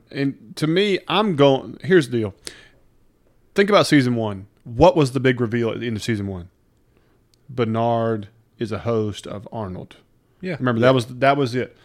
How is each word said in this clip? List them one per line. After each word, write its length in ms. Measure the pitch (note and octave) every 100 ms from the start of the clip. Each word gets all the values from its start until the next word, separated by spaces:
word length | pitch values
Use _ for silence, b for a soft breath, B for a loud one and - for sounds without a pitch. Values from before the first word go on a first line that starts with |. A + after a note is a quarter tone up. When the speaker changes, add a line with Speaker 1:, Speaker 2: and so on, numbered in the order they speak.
| _
Speaker 1:
and 420 | C3 C#3 - G#2+ -
to 100 | D#3
me, 320 | E3+ G#3 F#3 -
I'm 260 | F3+ G#3+ C#3+
going, 420 | C#3+ C3 G#2 -
here's 260 | C#3 F#3 B2+
the 100 | A#2+
deal. 160 | G#2 - B B B B B _ _ _ _ _ _
Think 140 | - G3+
about 180 | G3 -
season 260 | D3 B2
one. 320 | A#2+ G#2+ G2 G2 _
What 320 | - A#2 E3+ E3+
was 160 | C3+
the 80 | C3
big 200 | C3 B2
reveal 300 | A#2 A#2+ A2+
at 100 | A2
the 60 | A#2+
end 80 | G#2+
of 60 |
season 260 | - G#2+ G2
one? 200 | F#2 F2 _ _ _ _ _ _ _ _ _ -
Bernard 800 | B2 A2 A2+ A#2 A#2 A2+ A2 G2+ _ _ -
is 120 | A2
a 60 | G2+
host 480 | A#2 A2+ G#2+ G2 -
of 200 | G2+ A2+
Arnold. 440 | A2+ G2 F2 - - _ _ _ -
Speaker 2:
Yeah. 160 | F#3 C#3+
Speaker 1:
Remember, 220 | B2+ A2+
that 60 | B2
Speaker 3:
Yeah. 60 |
Speaker 1:
was, 140 | C3 A#2
that 300 | B2 C3+ C#3+
was 180 | B2+ B2
it. 200 | G#2 b